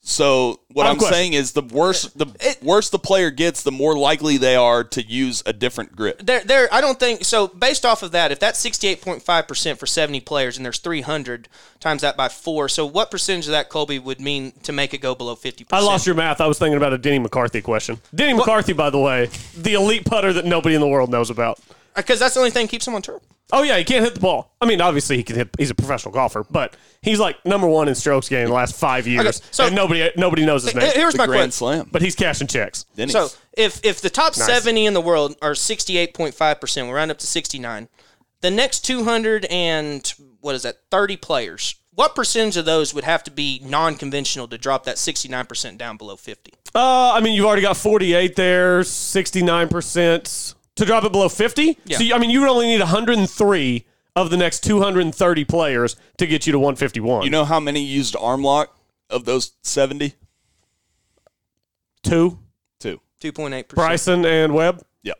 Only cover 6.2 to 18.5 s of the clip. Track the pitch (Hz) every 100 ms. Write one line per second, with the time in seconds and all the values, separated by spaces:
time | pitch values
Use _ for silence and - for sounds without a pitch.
6.2 | 202 247 202 269 247 214 285 262 247 226
7.2 | 185 226 196 180 247 294 247 220 185 175
8.2 | 160 139 208 - 240 - 196 175 - 160
9.2 | - 170 156 139 165 135 135 - 151 139
10.2 | - 147 131 123 131 117 170 165 131 151
11.2 | 127 120 117 - - _ 160 151 147 -
12.2 | 127 - - 156 139 - 151 160 220 190
13.2 | 175 185 147 151 135 156 147 139 127 131
14.2 | 139 143 135 - - 143 139 143 131 127
15.2 | 120 117 127 - 120 190 202 190 185 160
16.2 | 160 147 156 151 160 147 143 131 135 139
17.2 | 117 131 120 113 101 110 - 113 _ 160
18.2 | 285 240 226